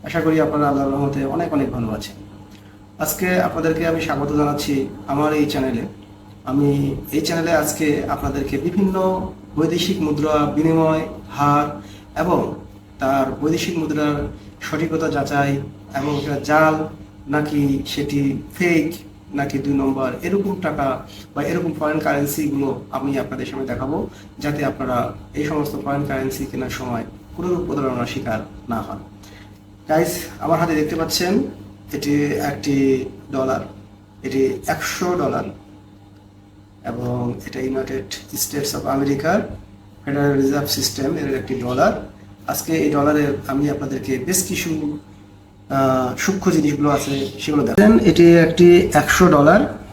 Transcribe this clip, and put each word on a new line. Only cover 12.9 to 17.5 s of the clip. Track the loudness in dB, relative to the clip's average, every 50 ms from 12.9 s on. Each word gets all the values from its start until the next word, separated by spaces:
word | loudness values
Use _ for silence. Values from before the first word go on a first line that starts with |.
| -8 -4
তার | 0 0 2 2 0 -2 -2 -2
বৈদেশিক | 0 0 0 0 -2 -2 -2
মুদ্রার | -2 -2 -2 -2 0 0 0 0 -2 -4 -6 -8 -12 -18 -20 -18 -14
সঠিকতা | -8 -6 -2 -2 -2 0 0 0 0 0
যাচাই | 0 -2 -2 0 0 0 2 2 0 -2 -4 -8 -14 -16 -18 -8 -6
এবং | -4 -2 -2 -2 -2 -2
এটা | -4 -4 -4 0
জাল | 2 4 6 6 4 4 0 -4 -6 -8 -14 -18 -20 -20 -18 -8
নাকি | -4 -2 -2 -2 0